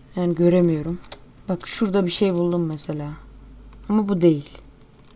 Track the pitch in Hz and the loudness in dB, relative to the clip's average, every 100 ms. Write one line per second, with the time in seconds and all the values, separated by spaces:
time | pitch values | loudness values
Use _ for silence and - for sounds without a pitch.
0 | - - 180 165 175 180 175 156 160 180 | -12 -4 -2 2 4 4 4 0 -4 -8
1 | - - - - - 180 - - 208 196 | -12 -20 -20 -14 -8 -6 -6 -4 0 0
2 | 180 - 196 175 175 175 160 151 - 151 | 0 0 0 0 0 0 -2 -6 -8 -8
3 | 147 151 - - - - - - - 214 | -10 -12 -18 -20 -20 -20 -20 -14 -2 -2
4 | 202 180 170 147 143 - - - - - | 0 4 4 2 -4 -18 -20 -20 -20 -20
5 | - | -20